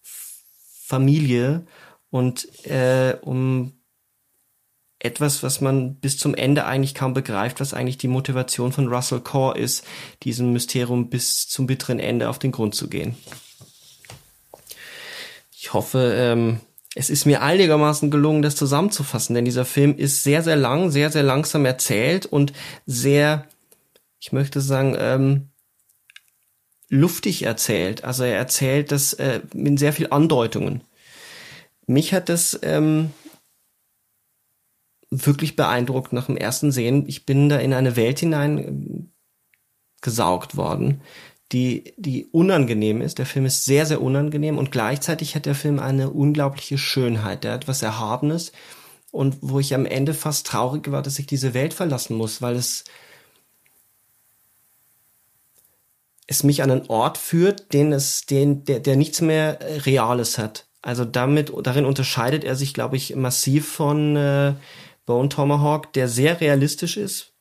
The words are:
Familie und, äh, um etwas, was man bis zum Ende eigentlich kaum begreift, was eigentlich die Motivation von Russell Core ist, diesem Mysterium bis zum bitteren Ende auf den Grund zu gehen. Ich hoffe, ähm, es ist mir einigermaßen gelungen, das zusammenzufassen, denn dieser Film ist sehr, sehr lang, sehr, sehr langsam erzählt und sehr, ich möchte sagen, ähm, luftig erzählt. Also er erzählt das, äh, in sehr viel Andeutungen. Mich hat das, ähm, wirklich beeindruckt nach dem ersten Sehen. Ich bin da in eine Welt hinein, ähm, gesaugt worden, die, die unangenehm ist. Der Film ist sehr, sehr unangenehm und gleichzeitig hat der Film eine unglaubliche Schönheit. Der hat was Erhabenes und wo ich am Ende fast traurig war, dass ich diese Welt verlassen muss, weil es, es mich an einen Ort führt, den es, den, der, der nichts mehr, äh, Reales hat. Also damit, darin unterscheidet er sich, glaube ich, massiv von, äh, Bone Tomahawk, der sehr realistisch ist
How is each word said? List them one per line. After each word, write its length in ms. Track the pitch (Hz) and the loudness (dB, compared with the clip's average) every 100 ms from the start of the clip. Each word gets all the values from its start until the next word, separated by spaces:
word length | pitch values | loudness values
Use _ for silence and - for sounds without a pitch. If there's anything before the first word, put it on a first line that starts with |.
Familie 1600 | - - - - _ _ - - - 131 135 151 143 120 123 165 - - - _ _ | -20 -18 -18 -20 _ _ -20 -20 -4 2 4 4 4 2 2 0 -6 -20 -20 _ _
und, 540 | 131 127 123 - - - | 0 0 -2 -14 -16 -4
äh, 520 | 131 127 131 131 - | 0 2 4 2 -2
um 540 | - 131 131 131 127 - _ _ _ _ _ _ _ _ _ _ _ _ 120 | -4 -2 0 0 -2 -10 _ _ _ _ _ _ _ _ _ _ _ _ -8
etwas, 380 | - 147 143 | -2 -2 0
was 180 | 135 135 | -4 -2
man 340 | 135 135 127 139 | 2 2 0 -4
bis 220 | 135 135 | -4 -2
zum 180 | 147 - | -2 0
Ende 300 | 131 147 - | 2 2 2
eigentlich 300 | 135 135 - | 0 -2 -2
kaum 180 | 131 | -2
begreift, 460 | 131 135 101 113 135 | -2 -2 -2 -2 -4
was 140 | 139 | -6
eigentlich 240 | - 127 131 | -4 -4 -2
die 100 | 127 | -2
Motivation 640 | 127 135 127 127 - 123 | -2 0 -2 -2 -2 -2
von 160 | 135 127 | 0 0
Russell 320 | 123 131 123 | 0 -2 -4
Core 380 | - 139 131 - | -2 0 0 0
ist, 280 | 117 - - - - - | -2 -4 -8 -18 -18 -8
diesem 280 | 127 120 123 | -6 -2 0
Mysterium 580 | 120 120 131 123 123 120 | 0 0 -2 0 -2 -2
bis 380 | 127 - - - | -2 -2 -2 -4
zum 200 | - 131 | -4 -2
bitteren 320 | 135 - 123 | -2 -2 -2
Ende 280 | - 120 117 | -2 -2 -2
auf 120 | 127 | -2
den 120 | 135 | -4
Grund 240 | - 107 - | 0 -2 -2
zu 140 | - | -6
gehen. 260 | - 82 120 - - - - - - - - - - _ _ _ - - - - - - - - - _ | -6 -6 -8 -14 -20 -20 -20 -20 -20 -20 -20 -20 -20 _ _ _ -20 -20 -20 -18 -18 -16 -16 -16 -18 _
Ich 220 | - - | -18 -4
hoffe, 400 | - - 131 123 107 | -4 0 0 2 2
ähm, 420 | 120 117 117 113 - _ _ - | 2 2 2 -2 -8 _ _ -6
es 140 | 139 | -2
ist 160 | 147 147 | 2 4
mir 160 | 139 | 4
einigermaßen 680 | 139 185 180 151 151 147 147 | 4 4 6 6 4 2 2
gelungen, 320 | 147 151 156 | 4 4 4
das 140 | 147 143 | 2 0
zusammenzufassen, 800 | 139 143 202 - 139 113 - 120 | 0 2 2 -2 -4 -4 -2 0
denn 100 | 123 | 0
dieser 200 | 123 123 | 0 0
Film 300 | - 143 143 | 4 4 4
ist 280 | 139 - | 0 0
sehr, 180 | 139 147 | 2 2
sehr 140 | 165 151 | 4 2
lang, 340 | 127 143 185 | 2 2 2
sehr, 200 | 143 151 | 2 2
sehr 120 | 151 | 4
langsam 420 | 139 131 156 156 135 | 4 2 2 2 2
erzählt 600 | 127 - 107 127 185 - | 0 0 2 2 0 0
und 280 | 147 143 139 - - - | 2 2 -2 -18 -16 -6
sehr, 640 | 120 135 143 147 151 - _ _ _ _ _ _ _ | -2 4 4 4 2 -4 _ _ _ _ _ _ _
ich 120 | - | -4
möchte 300 | 131 139 143 | -2 0 -2
sagen, 340 | 135 135 135 - | 0 2 2 0
ähm, 520 | 120 131 135 139 139 _ _ _ _ _ _ - _ _ _ _ _ _ _ | 0 2 4 2 -2 _ _ _ _ _ _ -20 _ _ _ _ _ _ _
luftig 540 | 139 170 - 208 170 | 4 4 2 -4 -2
erzählt. 600 | 113 113 - 101 92 113 - | -4 -2 0 0 0 -4 -6
Also 180 | 127 | -2
er 140 | 123 98 | 0 -2
erzählt 540 | 127 - 135 139 147 | -2 0 2 2 2
das, 220 | 143 - | 0 0
äh, 280 | - 139 113 - | -2 -2 -2 -6
in 240 | 127 143 143 | -2 0 2
sehr 160 | 147 | 2
viel 140 | 147 160 | 0 0
Andeutungen. 720 | 143 165 135 117 - 98 101 - _ - - - - - - - _ - | 2 4 4 0 -2 -4 -4 -10 _ -20 -20 -20 -20 -20 -20 -20 _ 2
Mich 280 | 131 165 | 2 2
hat 160 | 185 180 | 0 0
das, 300 | 170 - - | 0 0 -2
ähm, 480 | 160 156 156 156 160 147 - - _ _ _ _ _ _ _ _ _ _ _ _ _ _ _ _ _ | -2 2 2 2 0 -6 -20 -20 _ _ _ _ _ _ _ _ _ _ _ _ _ _ _ _ _
wirklich 460 | 131 - 143 156 - | -2 0 2 0 0
beeindruckt 580 | 117 123 123 131 - | 0 2 0 -2 -4
nach 120 | 123 131 | -6 -4
dem 120 | 127 | -4
ersten 340 | 107 - 147 | -2 0 0
Sehen. 340 | 127 117 139 139 | 2 2 2 0
Ich 180 | - - | -8 0
bin 240 | 139 147 | 4 6
da 80 | 143 | 4
in 160 | 131 | 2
eine 220 | 131 131 120 | 2 2 4
Welt 240 | 113 139 | 2 2
hinein, 380 | 165 151 147 147 | 0 2 0 0
ähm, 540 | - 139 - 180 180 _ _ _ _ _ _ _ _ _ | -4 -8 -8 -10 -12 _ _ _ _ _ _ _ _ _
gesaugt 560 | - 110 90 90 - - | -4 0 0 0 -4 -4
worden, 440 | 85 - 135 139 - - - _ _ | -4 0 0 -2 -6 -20 -20 _ _
die, 420 | 127 127 113 - - | -2 0 -2 -8 -10
die 280 | 170 127 - | -6 -6 0
unangenehm 760 | 165 185 180 123 110 107 110 | 2 4 4 2 2 0 0
ist. 160 | 135 - | -4 -6
Der 80 | 131 | -4
Film 200 | 139 131 | -2 0
ist 200 | - - | 0 2
sehr, 200 | 139 156 | 2 4
sehr 160 | 151 | 0
unangenehm 560 | 131 139 147 147 151 147 | 0 0 0 -2 -2 -2
und 140 | 135 | -2
gleichzeitig 640 | 127 110 143 - 156 151 156 | 0 0 -2 -4 -4 -4 -6
hat 100 | 147 | -4
der 100 | 139 | -2
Film 240 | 147 143 | 0 0
eine 300 | 131 135 135 | 0 0 0
unglaubliche 640 | 147 143 151 139 139 - 139 | 2 2 2 0 -4 -6 -4
Schönheit. 680 | - 139 123 113 104 95 | -2 0 0 0 -4 -6
Der 100 | 110 | -6
hat 140 | 117 135 | -6 -6
was 140 | 135 | -4
Erhabenes 720 | 113 110 110 127 147 165 - - - - - - _ | -4 -4 -4 -2 0 -2 -6 -16 -20 -20 -20 -20 _
und 260 | - 139 135 | -2 -2 -2
wo 180 | 135 135 | -2 -2
ich 140 | 139 | 0
am 120 | 127 123 | 0 0
Ende 280 | 131 143 | 0 -2
fast 340 | 147 156 143 - | -2 -4 -4 -4
traurig 440 | 104 123 151 143 | -2 -2 -4 -4
war, 100 | 139 | -4
dass 180 | 139 135 | -4 -6
ich 80 | 139 | -4
diese 260 | 135 131 | -2 -2
Welt 200 | 123 147 | 0 -2
verlassen 440 | 170 180 127 - 113 | -2 -4 -2 -4 -4
muss, 240 | 110 - | -4 -4
weil 140 | 123 123 | -4 -2
es, 280 | 123 - - - - - _ _ _ _ _ _ _ _ _ _ _ _ _ _ _ _ _ _ _ _ _ _ _ _ _ _ _ _ _ _ - | -4 -6 -12 -20 -20 -20 _ _ _ _ _ _ _ _ _ _ _ _ _ _ _ _ _ _ _ _ _ _ _ _ _ _ _ _ _ _ -6
es 160 | 139 | 0
mich 180 | 143 147 | 2 2
an 100 | 135 | 2
einen 160 | 127 - | 0 0
Ort 300 | 113 135 - | 0 0 -2
führt, 560 | - 165 185 202 - | -2 2 2 0 -2
den 200 | 143 151 | 2 4
es, 320 | 143 139 - - | 2 -2 -4 -2
den, 380 | 139 143 143 143 | 2 2 2 0
der, 140 | 123 | -2
der 180 | 143 135 | 2 2
nichts 240 | 156 - | 2 0
mehr, 400 | 165 156 156 - | 0 2 0 -4
äh, 160 | 147 151 | -8 -4
Reales 580 | 139 135 113 123 117 - | 0 2 2 0 0 -2
hat. 300 | 110 - _ _ | -4 -8 _ _
Also 220 | - 123 | -6 -4
damit, 480 | 117 123 127 151 147 - | -2 0 2 2 0 -4
darin 220 | 127 131 135 | -2 0 0
unterscheidet 580 | 135 131 - 117 151 | 0 -2 0 0 -2
er 120 | 135 135 | -2 -4
sich, 200 | 135 - | -4 -4
glaube 220 | 120 135 | -4 -4
ich, 180 | - 139 | -4 -4
massiv 520 | 127 131 - 143 147 | -2 -2 2 0 0
von, 480 | - 147 151 151 147 | -2 0 2 2 2
äh, 380 | 143 139 143 139 - - - _ - | 2 2 2 -2 -10 -20 -20 _ -2
Bone 240 | 120 143 | 0 0
Tomahawk, 640 | 147 143 143 147 151 - | 0 2 2 2 0 -2
der 140 | 135 127 | -2 0
sehr 340 | 120 147 170 | 2 2 2
realistisch 560 | 156 139 147 - 170 - | 2 4 2 0 -6 -6
ist 360 | 196 - - _ | -6 -8 -12 _